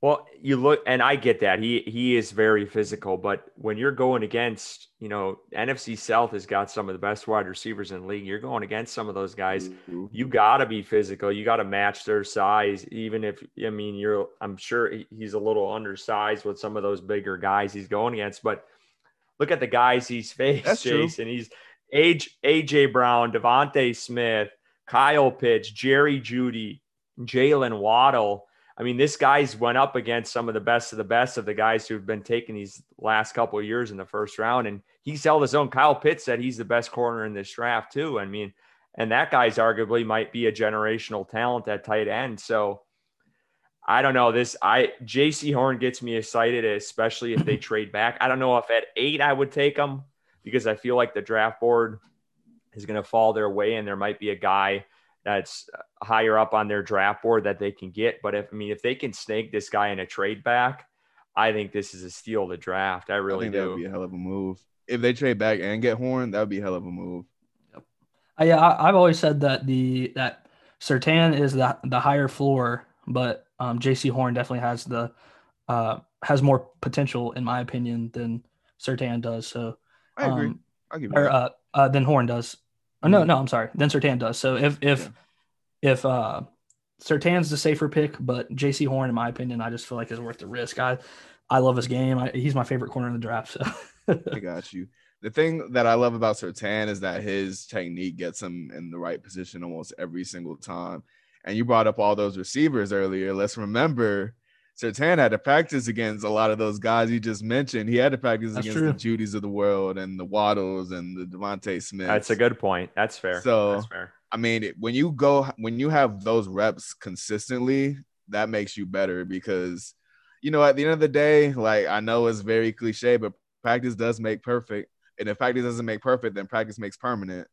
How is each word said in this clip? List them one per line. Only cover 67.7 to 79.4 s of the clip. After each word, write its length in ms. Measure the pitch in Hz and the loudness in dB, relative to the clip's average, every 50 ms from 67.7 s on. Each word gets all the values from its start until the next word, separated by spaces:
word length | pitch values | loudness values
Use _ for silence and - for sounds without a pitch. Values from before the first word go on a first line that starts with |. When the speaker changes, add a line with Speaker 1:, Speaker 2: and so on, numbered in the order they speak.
| _ | _
Speaker 3:
Yep. 120 | - _ _ _ _ _ _ _ _ _ _ _ | -20 _ _ _ _ _ _ _ _ _ _ _
I, 80 | - 160 | 2 6
yeah, 120 | 165 165 156 | 6 8 10
I, 300 | 160 175 - - 156 170 | 10 8 8 8 6 6
I've 80 | 196 | 8
always 200 | 190 180 175 160 | 8 8 8 6
said 260 | 165 - 156 147 147 139 | 6 4 2 2 4 2
that 220 | 143 131 131 131 | 2 0 0 0
the, 480 | 135 131 127 127 127 127 127 127 123 - | 0 0 2 2 0 0 -2 -2 -4 -4
that 320 | 135 131 123 - - _ _ _ _ _ _ _ _ | -4 -4 -4 -6 -8 _ _ _ _ _ _ _ _
Surtain 580 | - - 143 127 127 - 160 165 165 165 156 143 | -2 0 0 2 4 6 6 6 6 6 6 4
is 140 | 147 139 131 | 2 2 2
the, 260 | 131 127 123 139 - - | 2 2 2 0 -2 -4
the 160 | 131 127 123 | -2 -2 2
higher 260 | 117 147 143 143 143 | 2 4 2 2 2
floor, 580 | 131 - - 143 139 135 131 123 120 120 120 - _ _ _ _ | 0 -2 0 2 2 2 2 2 0 -2 -4 -8 _ _ _ _
but, 400 | - 123 127 127 120 110 - - _ _ _ | -4 -2 -2 0 0 -2 -6 -8 _ _ _
um, 180 | 123 123 120 120 | -6 -4 -4 0
J 160 | 123 135 135 | 2 2 0
C 140 | 127 - 139 | 2 2 -2
Horn 260 | 120 131 127 127 120 | 0 0 0 0 0
definitely 320 | 123 120 - 127 123 120 | -2 -2 -4 -4 -4 -2
has 160 | 120 123 117 - | -4 -4 -4 -6
the, 300 | - 123 117 117 117 - _ _ - _ _ _ _ _ _ _ - | -6 -6 -6 -6 -6 -8 _ _ -20 _ _ _ _ _ _ _ -4
uh, 320 | 127 117 113 113 110 - - _ _ _ - | -2 0 0 -2 -4 -6 -8 _ _ _ 0
has 180 | - 147 139 131 | 2 4 4 6
more 260 | 143 135 127 127 - _ _ | 6 4 4 2 -4 _ _
potential, 500 | - 139 117 - 143 135 - 127 120 117 | -8 -6 -2 -2 -2 -2 -2 -4 -4 -4
in 140 | - 127 127 | -6 -6 -4
my 160 | 117 123 123 | -4 -4 -4
opinion, 500 | 123 123 - 127 123 120 117 117 117 117 117 | -4 -6 -6 -6 -4 -4 -4 -4 -6 -6 -8
than 320 | 123 120 117 113 117 - _ _ _ _ _ _ _ | -8 -6 -6 -6 -8 -10 _ _ _ _ _ _ _
Surtain 400 | - - 135 123 135 123 120 117 | -6 -4 -4 -2 -2 -4 -4 -4
does. 260 | 117 117 117 113 | -4 -4 -6 -6